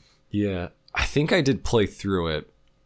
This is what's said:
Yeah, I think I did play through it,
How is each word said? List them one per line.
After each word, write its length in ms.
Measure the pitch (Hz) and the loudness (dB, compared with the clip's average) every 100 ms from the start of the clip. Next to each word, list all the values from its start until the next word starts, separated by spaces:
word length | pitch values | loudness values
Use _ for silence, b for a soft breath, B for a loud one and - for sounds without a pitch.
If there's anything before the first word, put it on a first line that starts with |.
| b b _ | b b _
Yeah, 380 | 104 101 92 87 _ _ | -2 -2 -2 -6 _ _
I 120 | - - | -4 -2
think 260 | 139 156 | 0 2
I 100 | 190 | 2
did 220 | 135 110 | 2 0
play 220 | - 120 101 | 2 2 2
through 400 | - 101 95 82 | -2 -2 0 0
it, 240 | 76 - _ _ _ | -4 -6 _ _ _